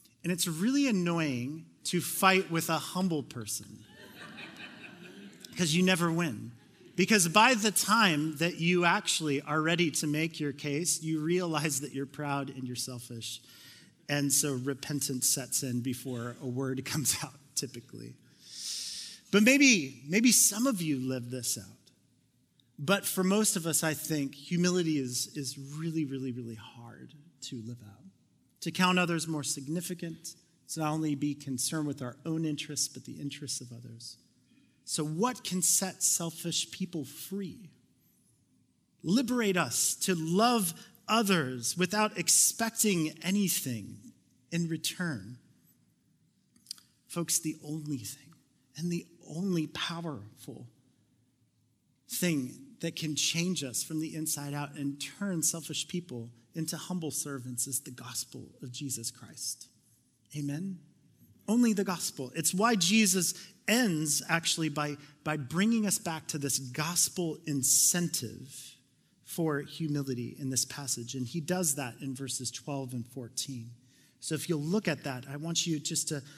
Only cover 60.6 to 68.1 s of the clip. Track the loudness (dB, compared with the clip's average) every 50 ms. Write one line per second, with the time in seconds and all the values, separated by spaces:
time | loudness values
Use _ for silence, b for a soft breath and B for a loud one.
60.6 | -4 -6 -8 -10 -14 -20 _ _ _ _ _ _ -20 -20 -20 _ _ 2 4 6
61.6 | 6 6 6 4 2 0 0 -2 -2 -4 -6 -6 -8 -6 -2 0 0 2 4 4
62.6 | 6 6 6 6 4 6 6 6 6 6 4 4 2 0 -2 B B B B B
63.6 | B 2 4 6 6 4 2 2 2 0 0 0 0 0 0 2 2 0 0 0
64.6 | 0 0 0 0 -2 -2 -4 -8 B B B B B -2 -2 -2 -2 -2 0 2
65.6 | 4 4 4 4 2 2 0 0 -2 -4 -6 -6 -6 -6 -6 -4 -2 0 -2 -2
66.6 | -2 -4 -4 -4 -2 0 2 2 2 2 2 0 -2 -2 -2 -4 -4 -2 -2 2
67.6 | 4 4 6 6 6 6 4 4 2 0